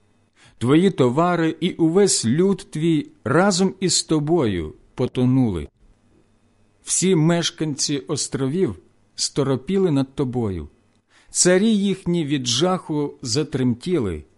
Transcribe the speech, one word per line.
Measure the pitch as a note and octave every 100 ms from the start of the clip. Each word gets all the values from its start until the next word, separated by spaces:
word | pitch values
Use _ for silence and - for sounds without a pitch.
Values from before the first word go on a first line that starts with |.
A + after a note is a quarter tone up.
| _ _ _ _ - -
Твої | A#2+ D#3 F#3+
товари | F3+ B2 C3 F3 F3 D#3+ D#3+
і | E3+
увесь | D3+ D#3+ F#3 G3 - A2+
люд | D3+ F#3+ F#3+ -
твій | D#3 E3 D3+ - _
разом | A2 D3+ G3+ F3 F#3+ -
із | F3+ -
тобою | - D#3 D3 F3 A2+ F2+ D#2 - _
потонули. | - B2 C3 B2 C3 A#2 E2+ C#2+ _ _ _ _ _ _ _ _ _ _ _
Всі | - - F#3
мешканці | E3+ D#3+ E3+ - - D#3 C3+ - C#3+
островів | C3 C#3+ - C3 C3+ F3 D#3+ F#2 _ _ _
сторопіли | - - - C3+ C3 D#3 G3 F3+
над | C#3 C3+
тобою. | - B2+ B2 G#2+ F2 D2 _ _ _ _ _ _
Царі | - F3+ F#3 A3+ G#3
їхні | G3 F#3 F3 F3
від | C#3+ D3 A#2+
жаху | A#2 F#3 F#3 - D3+ C#3+ -
затремтіли, | B2+ C3+ D#3 C3 B2+ A#2 F3+ E3+ G2+ D2+ -